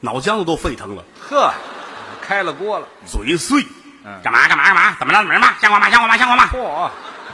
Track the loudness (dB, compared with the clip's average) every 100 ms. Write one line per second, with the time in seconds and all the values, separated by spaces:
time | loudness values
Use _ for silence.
0 | -6 -4 -2 -2 -2 -2 -4 -10 -12 -14
1 | -16 -20 -4 2 2 0 -10 -16 -16 -16
2 | -16 -16 -4 -4 -2 -6 -6 -6 -8 -20
3 | -10 -8 -2 -2 0 -2 -2 -12 -20 -20
4 | -20 -8 2 4 4 4 4 4 4 2
5 | 2 2 4 4 4 2 2 4 4 4
6 | 4 2 2 2 2 0 -4 -4 -4 -6
7 | -16 -16 -18